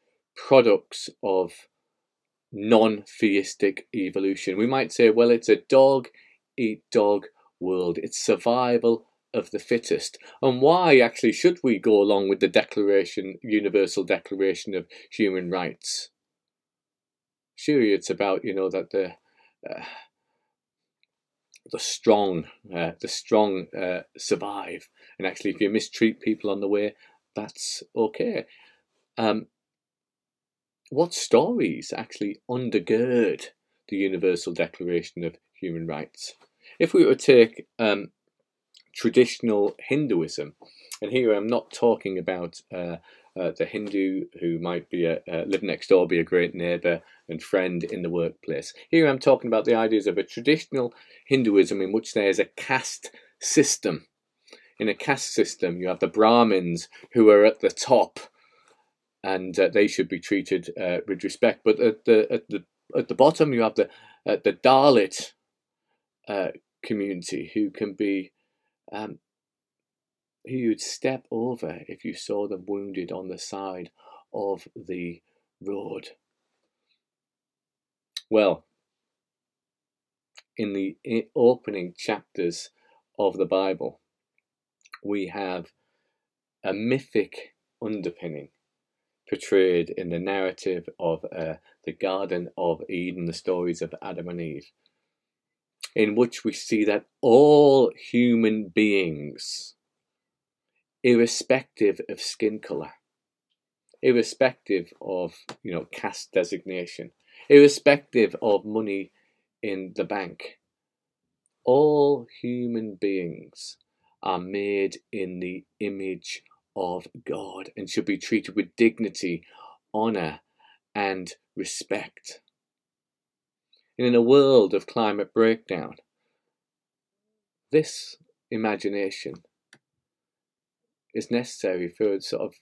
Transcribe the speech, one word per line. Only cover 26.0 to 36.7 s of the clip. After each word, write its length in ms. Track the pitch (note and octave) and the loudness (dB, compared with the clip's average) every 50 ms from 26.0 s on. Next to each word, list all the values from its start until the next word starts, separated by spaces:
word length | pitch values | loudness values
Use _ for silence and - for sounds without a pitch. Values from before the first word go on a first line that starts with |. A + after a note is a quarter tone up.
| A#2 A2 A2+ - | 0 0 0 -2
people 280 | - A2 G#2+ - - G#2 | -4 -4 -4 -4 -4 -4
on 120 | G2 G2+ | -4 -4
the 80 | G2+ G2 | -2 -2
way, 260 | G#2 G2+ G#2 G#2 - _ _ _ _ _ _ _ _ | -2 -2 -2 -4 -6 _ _ _ _ _ _ _ _
that's 480 | G#2+ G#2+ G#2 - - - - - - - - - | -12 -12 -12 -12 -12 -12 -10 -10 -12 -14 -8 -4
okay. 520 | - A2 A2 - - - A#3+ G#3 C#3 - - _ _ _ _ _ _ _ _ _ _ _ _ _ - | -2 -2 -2 -2 -4 -4 -4 -4 -6 -8 -10 _ _ _ _ _ _ _ _ _ _ _ _ _ -2
Um, 300 | A2+ A2 G#2 A2 - - _ _ _ _ _ _ _ _ _ _ _ _ _ _ _ _ _ _ _ _ _ _ _ _ _ _ _ _ | 0 0 0 -2 -4 -10 _ _ _ _ _ _ _ _ _ _ _ _ _ _ _ _ _ _ _ _ _ _ _ _ _ _ _ _
what 240 | - C3+ E3+ F3 - | -2 0 0 0 -2
stories 800 | - - - - A#2 D3+ G3 B3 A3+ C3+ F#2 D#2 - - - - | -6 0 4 4 4 4 4 0 -2 -2 -2 -4 -6 -10 -10 -10
actually 460 | - A2+ - - - G#2 G2+ G2+ - _ - | -10 -10 -12 -10 -8 -8 -8 -8 -10 _ -8
undergird 1000 | B2 B2 B2+ A#2+ - G#2 E2+ - A2+ A2 A#2+ C3 B2 A#2+ A2 F#2+ D2 - - - - _ _ _ _ _ _ - | -6 -6 -4 -2 -2 -2 0 0 0 0 2 2 2 2 2 2 0 -4 -8 -14 -20 _ _ _ _ _ _ -8
the 80 | G#2 | -6
Universal 580 | F#2+ G2 F#2+ F#2+ F2 F2+ F#2 F2+ F2 - F#2+ E2+ | -4 -2 -2 -2 0 0 0 0 0 -4 -6 -4
Declaration 680 | - E2+ E2 - - F#2 F2 F2 E2+ E2 - - E2+ E2+ | -4 -4 -4 -6 -8 -6 -4 -2 -2 -4 -6 -8 -10 -8
of 140 | E2 - _ _ _ _ _ | -8 -10 _ _ _ _ _
Human 260 | F#2+ F2+ E2+ E2 E2 | -10 -8 -8 -8 -8
Rights? 480 | D#2+ D2+ D2+ D#2 - _ - - - - _ _ _ _ _ _ - | -8 -8 -10 -10 -12 _ -18 -18 -18 -18 _ _ _ _ _ _ -18